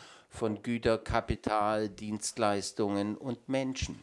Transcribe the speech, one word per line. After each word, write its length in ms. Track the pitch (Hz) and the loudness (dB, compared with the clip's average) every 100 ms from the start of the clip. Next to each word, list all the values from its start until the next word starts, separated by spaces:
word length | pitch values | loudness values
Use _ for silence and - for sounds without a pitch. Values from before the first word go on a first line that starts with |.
| - - - | -20 -20 -18
von 320 | - 113 104 | -2 -2 -2
Güter, 380 | - 117 117 113 | -2 0 2 2
Kapital, 920 | - 117 - 113 - 107 104 110 107 | 2 0 0 -4 0 2 4 2 0
Dienstleistungen 1300 | 95 107 107 - - 110 101 98 - 104 101 101 107 | -4 -6 -4 -4 2 2 4 -2 0 0 2 0 -2
und 320 | 135 120 - | -6 -8 -2
Menschen. 500 | 135 135 131 - 127 | -2 0 -2 -6 -6